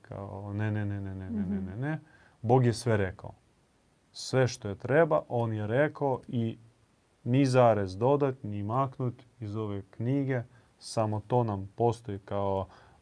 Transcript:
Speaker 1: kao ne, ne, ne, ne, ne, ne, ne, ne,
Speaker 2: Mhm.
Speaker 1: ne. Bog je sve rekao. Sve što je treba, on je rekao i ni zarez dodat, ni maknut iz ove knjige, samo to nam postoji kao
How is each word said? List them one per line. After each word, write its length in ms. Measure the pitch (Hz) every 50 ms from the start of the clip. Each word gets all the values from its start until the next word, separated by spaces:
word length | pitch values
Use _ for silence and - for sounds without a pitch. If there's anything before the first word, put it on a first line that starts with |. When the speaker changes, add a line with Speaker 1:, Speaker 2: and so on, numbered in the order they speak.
| -
Speaker 1:
kao 500 | - 101 101 98 101 98 98 101 101 101
ne, 180 | 104 107 110
ne, 140 | 104 107 104
ne, 140 | 101 101 101
ne, 140 | 98 95 95
ne, 160 | 95 95 92
ne, 100 | 233 208
ne, 200 | 98 87 101 98
ne, 100 | 95 92 92
Speaker 2:
Mhm. 80 | 117
Speaker 1:
ne. 200 | 135 151 160 156 - - - _ _ _ _ _ -
Bog 240 | 110 123 131 123
je 60 | 120 107
sve 240 | - - 120 110
rekao. 360 | 101 98 90 - - - 98 - _ _ _ _ _ _ _ _ _ _ _ _ _ _ _ _
Sve 360 | - - - - 131 127 113
što 200 | - - - 104
je 60 | 98
treba, 480 | - - 117 131 156 170 156 156 - - -
on 240 | 123 120 117 113 110
je 140 | 107 104
rekao 540 | 104 113 131 151 151 151 - 143 139 127 - - -
i 300 | 127 120 113 113 113 - - - _ _ _ _ _ _ _ _ _ _ _
ni 220 | 120 123 135 143
zarez 500 | 131 123 131 123 117 110 104 98 92 92
dodat, 380 | 98 117 131 143 143 143 135 131 131 -
ni 200 | 104 104 104 101
maknut 600 | 104 113 131 139 131 135 - 131 120 - - - _ _ _
iz 160 | 113 104 101
ove 260 | 110 110 104 101 98 98 -
knjige, 520 | - - 113 123 135 143 139 131 135 120 117 - _ - _ _ _ _
samo 420 | - - - 117 110 107 107 107 -
to 180 | - 127 123 120
nam 240 | 110 101 95 98 98 -
postoji 440 | - 117 120 113 - - - 98 98
kao 480 | - - 101 101 98 98 98 95 95 - - - - - - _